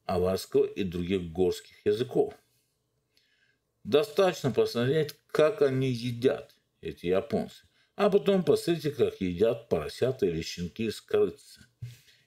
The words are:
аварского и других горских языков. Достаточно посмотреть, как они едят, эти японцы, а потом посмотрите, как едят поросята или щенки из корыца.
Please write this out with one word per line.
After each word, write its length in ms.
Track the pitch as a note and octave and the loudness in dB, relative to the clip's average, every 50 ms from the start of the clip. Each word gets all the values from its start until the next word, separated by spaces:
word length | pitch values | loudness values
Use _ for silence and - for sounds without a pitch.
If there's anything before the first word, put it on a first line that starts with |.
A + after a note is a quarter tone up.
| - | -6
аварского 600 | - F#2 F2+ F2+ F#2 F#2+ F#2+ - - - C#3 - | -4 -2 0 0 0 0 -2 -4 0 2 2 2
и 180 | - - - G2+ | 2 -2 -4 -6
других 480 | F2+ E2 F2 F2 F2 G2 F#2+ F2 E2 | -4 -4 -4 -2 -2 -2 -2 -2 -4
горских 440 | D#2+ F2+ F#2 F2 F2 - - - - - - | 0 2 2 2 2 -2 -10 -20 -12 -2 0
языков. 480 | G#2 G#2 A2 B2+ - - D#3 - - - - _ _ _ _ _ _ _ _ _ _ _ _ _ _ _ _ _ _ _ _ _ _ _ _ _ _ _ _ - | 0 0 0 -2 -2 0 0 0 0 -2 -16 _ _ _ _ _ _ _ _ _ _ _ _ _ _ _ _ _ _ _ _ _ _ _ _ _ _ _ _ -6
Достаточно 680 | G#2 A#2 D3+ D3+ - - G3+ G3 F#3 E3 - - C3 | 0 2 2 2 2 0 2 2 2 0 0 -4 -2
посмотреть, 600 | G#2+ A2+ A2 G#2+ - A#2 A#2+ C3 D3+ D#3+ D3 D3+ - _ _ | 2 2 0 0 0 -2 0 0 0 0 -2 -4 -6 _ _
как 340 | _ - - D3+ D3+ D3+ - | _ 2 2 2 2 4 2
они 280 | C#3+ C3+ C3 C3 C3+ C3 | 0 2 2 0 -2 -2
едят, 640 | B2 A2+ A#2+ B2+ A#2+ A#2 A#2+ C3 - - - _ _ _ _ _ _ _ | -2 -4 -4 -6 -4 0 0 0 0 0 -8 _ _ _ _ _ _ _
эти 240 | - E2+ D#2+ - - | -12 -12 -10 -6 -2
японцы, 580 | F2 F#2 F#2+ - - - F2 - - - - _ _ _ _ _ _ - | 0 0 0 0 -2 -4 -4 -4 -6 -12 -20 _ _ _ _ _ _ -4
а 140 | - G3+ G3+ | 0 0 2
потом 340 | F#3 G3+ D#3 G3+ G3 F#3+ E3 | 2 2 2 4 2 2 4
посмотрите, 460 | D3+ A#2 - - E3 E3+ D#3 D3 D3 | 4 2 2 2 -2 -2 -2 -2 -4
как 320 | C#3 - G#2+ F2+ - - | 0 0 0 0 0 -2
едят 480 | F#2+ F2+ F2 E2+ G#2+ A2+ B2 B2 - - | -4 -2 2 2 2 2 2 -2 -2 -2
поросята 560 | - E2 D2+ C#2+ - - A#2 B2+ B2 - G#2 | -2 -2 -2 -6 -4 -2 -2 -2 0 0 0
или 160 | F2 D#2+ D#2+ | 0 0 -2
щенки 440 | E2 - - F2 F2 E2+ - - A2+ | -6 -8 -8 -8 -8 -8 -6 -6 -6
из 140 | G#2+ - - | -6 -6 -8
корыца. 640 | - - - G#2 G#2 F#2 - - - - - - - _ _ - - - - - _ _ _ _ _ | -8 -2 2 2 2 2 -2 -10 -20 -20 -20 -20 -20 _ _ -18 -16 -16 -18 -20 _ _ _ _ _